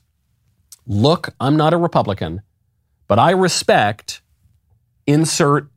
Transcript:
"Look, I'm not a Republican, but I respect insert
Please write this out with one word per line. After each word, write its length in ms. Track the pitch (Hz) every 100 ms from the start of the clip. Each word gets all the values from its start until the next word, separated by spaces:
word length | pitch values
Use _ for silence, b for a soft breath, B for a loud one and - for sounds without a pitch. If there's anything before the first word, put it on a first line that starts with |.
| _ _ _ _ _ _ _ - -
"Look, 480 | 101 135 - - -
I'm 180 | 127 151
not 180 | 156
a 20 | 170
Republican, 640 | 170 139 107 95 82 90 - _ _ _ _ _ -
but 100 | 104
I 140 | 151
respect 920 | 185 180 - - 180 107 110 - - _ _ _ _ _ _ _ _ -
insert 640 | 147 156 - 147 147 147